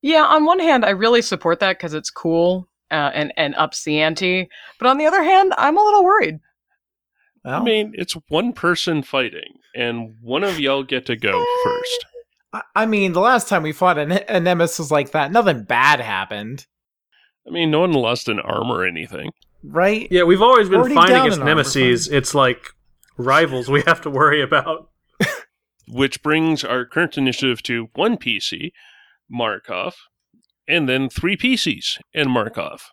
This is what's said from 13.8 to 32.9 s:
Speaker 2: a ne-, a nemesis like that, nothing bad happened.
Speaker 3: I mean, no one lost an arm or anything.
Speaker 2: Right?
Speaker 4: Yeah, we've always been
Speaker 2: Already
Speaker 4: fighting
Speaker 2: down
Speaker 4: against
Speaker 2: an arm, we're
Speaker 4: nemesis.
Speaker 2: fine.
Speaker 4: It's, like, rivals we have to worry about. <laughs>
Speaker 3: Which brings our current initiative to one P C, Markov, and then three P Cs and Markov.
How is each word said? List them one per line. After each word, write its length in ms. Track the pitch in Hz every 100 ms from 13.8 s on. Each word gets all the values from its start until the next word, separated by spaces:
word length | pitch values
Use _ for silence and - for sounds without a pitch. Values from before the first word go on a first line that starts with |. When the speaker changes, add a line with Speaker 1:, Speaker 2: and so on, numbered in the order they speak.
| 180 156
Speaker 2:
a 80 | 147
ne-, 200 | 190 -
a 100 | 190
nemesis 520 | 175 175 165 - 151
like 200 | 151 139
that, 200 | 156 143
nothing 320 | 208 202 139
bad 360 | 101 120 135 143
happened. 680 | 113 98 95 104 107 135 - _ _ _ _ _ _ _ -
Speaker 3:
I 40 |
mean, 200 | 170 160
no 80 | 151
one 140 | 180
lost 340 | 151 117 120 -
an 100 | 107
arm 300 | - 110 113
or 140 | 117 92
anything. 460 | 82 82 - 71 - _ _
Speaker 2:
Right? 440 | 143 147 185 214 240
Speaker 4:
Yeah, 120 | 180
we've 180 | 170 190
always 280 | 233 254 202
been 100 | 196
Speaker 2:
Already 140 | 254 285
Speaker 4:
fighting 200 | 175 247
Speaker 2:
down 60 | 262
Speaker 4:
against 120 | 180
Speaker 2:
an 40 |
arm, 40 | 131
we're 60 | 156
Speaker 4:
nemesis. 520 | 139 139 127 120 -
Speaker 2:
fine. 100 | 143
Speaker 4:
It's, 180 | 135 143
like, 320 | 131 123 - _ _ _ _ -
rivals 520 | 120 143 165 131 120
we 120 | 139 139
have 140 | 165
to 80 | 156
worry 300 | 135 151 151
about. 460 | 135 151 135 160 - _ _ _
<laughs> 680 | - - - _ _ _ _
Speaker 3:
Which 340 | 117 135 -
brings 420 | 151 156 160 156
our 220 | - 127 120
current 320 | - 170 -
initiative 440 | 131 120 135 120
to 260 | - 120 113
one 240 | - 202 240
P 220 | - 104
C, 340 | - - 170 _ - _ _ _ _
Markov, 680 | 120 113 98 - 92 123 - _ _ _ _ _ _ -
and 220 | 165 139
then 200 | 131 135
three 280 | - 175 196
P 180 | 247 262
Cs 440 | - 117 - - _ -
and 160 | 143
Markov. 580 | 123 107 - 71 - -